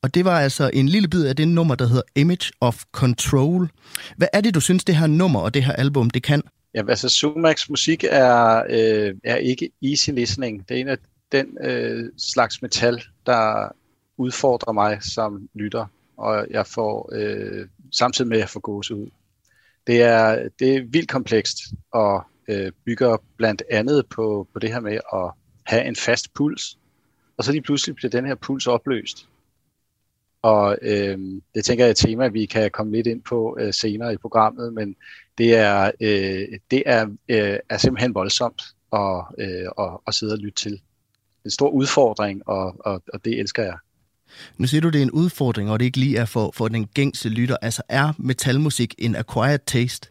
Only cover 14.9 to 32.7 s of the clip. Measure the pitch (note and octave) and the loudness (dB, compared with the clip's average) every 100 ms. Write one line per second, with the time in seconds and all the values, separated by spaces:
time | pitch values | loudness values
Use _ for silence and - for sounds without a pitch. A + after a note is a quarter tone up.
14.9 | G#2 - - G#2+ G2+ G2+ G#2+ G#2 A2 G2+ | -2 -6 -4 -4 -6 -16 -10 -6 -6 -8
15.9 | _ _ - G#2+ G#2+ G#2+ A2 G2+ - A2 | _ _ -8 -4 -2 -2 -4 -4 -4 -4
16.9 | G#2+ - A2+ G#2 G#2 G#2 G2+ F#2+ _ - | -6 -8 -6 -6 -6 -8 -10 -14 _ -8
17.9 | - B2 - B2 A2+ G2 - - G2+ G2+ | -2 -2 0 0 0 -2 -6 -8 -8 -8
18.9 | G#2 G#2+ _ _ _ _ _ _ _ - | -10 -12 _ _ _ _ _ _ _ 0
19.9 | A#2+ A#2+ A2+ A2+ A2+ A#2+ _ C3 C3+ A#2+ | 4 6 6 4 2 -4 _ 0 0 0
20.9 | D3 - C3+ A#2+ A2 - - - - - | -2 0 -6 0 0 0 -8 -12 -16 -6
21.9 | A#2 G#2 G2 - _ - G2+ F#2+ - - | 0 2 0 -4 _ -6 -4 -6 -8 -8
22.9 | A#2 B2+ A2+ _ _ A2+ G2+ - A2+ A#2+ | 0 2 2 _ _ 0 0 -2 0 2
23.9 | D3 - - A2 G#2 F#2+ A2+ A2 A#2 G#2+ | 2 0 -2 -2 -2 -6 -6 -4 -4 -6
24.9 | G#2+ - F#2+ F2+ - _ _ - A2+ C3 | -6 -4 -6 -6 -8 _ _ -2 0 0
25.9 | A2+ - A#2+ - - D3 - - - _ | -4 0 -2 -2 -4 -4 -2 -12 -14 _
26.9 | _ _ _ _ - - D3+ C#3 C#3+ - | _ _ _ _ -6 -2 -2 -2 -4 -4
27.9 | C#3 B2 A#2 C3+ C3 - C#3 B2+ A#2+ - | -6 -4 -4 -4 -8 -6 -6 0 -2 0
28.9 | A#2+ - - _ _ _ _ _ _ _ | -4 -4 -16 _ _ _ _ _ _ _
29.9 | _ _ _ _ _ A2+ G#2+ G2+ G#2 - | _ _ _ _ _ 4 4 4 0 -2
30.9 | G2+ G2 F#2+ F#2+ F#2+ _ A2 G#2+ A#2+ A#2+ | 0 -2 -4 -8 -12 _ -6 -2 4 4
31.9 | G#2+ A#2+ A2+ B2+ G#2+ G#2 A2 G#2 | 6 2 2 -2 -2 -2 0 0